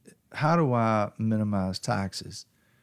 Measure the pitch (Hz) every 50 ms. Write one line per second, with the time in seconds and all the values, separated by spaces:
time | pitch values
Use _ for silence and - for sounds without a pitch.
0 | - - - _ _ - - - 147 156 170 175 160 131 123 117 113 113 110 107
1 | 104 - - - 113 110 110 107 107 104 104 98 92 92 92 - - - 110 98
2 | 98 95 - - - 76 98 - - _ _ _ _ _ _ _